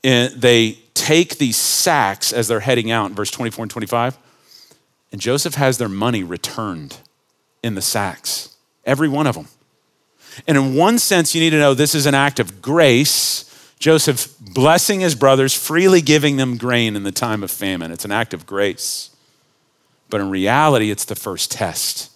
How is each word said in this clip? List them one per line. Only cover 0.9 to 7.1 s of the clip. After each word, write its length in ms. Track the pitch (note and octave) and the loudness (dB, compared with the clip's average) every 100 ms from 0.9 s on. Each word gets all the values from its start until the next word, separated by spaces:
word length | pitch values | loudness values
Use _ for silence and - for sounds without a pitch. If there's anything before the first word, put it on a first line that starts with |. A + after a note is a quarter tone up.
take 460 | - - D#3 F3 - | -6 2 2 2 -2
these 180 | C3+ G#2+ | -2 -2
sacks 760 | - - - D3+ G2+ G2 - | -2 0 0 2 0 -2 -4
as 160 | A#2 A2 | -2 -2
they're 140 | A2+ | -2
heading 300 | A2+ B2 A2+ | 0 0 0
out 180 | A#2 G2+ | -2 -2
in 60 | |
verse 160 | G#2 G#2 | -4 -8
twenty-four 320 | - A#2 G#2+ | -6 -8 -6
and 80 | A2+ | -10
twenty-five, 480 | - G#2 A#2+ B2 C3 _ _ _ - _ _ _ _ _ | -8 -4 -2 -2 -6 _ _ _ -20 _ _ _ _ _
and 60 | G2+ | -8
Joseph 360 | A2+ C#3 F3 | -4 -2 -4
has 240 | C#3+ C3+ B2 | 0 0 0
their 100 | A#2 | -4
money 340 | G2 A#2 A2+ | -2 -2 -2
returned 760 | F2+ F2 - - G#2+ E2+ C#2+ - _ | -4 -8 -10 -8 -8 -8 -12 -18 _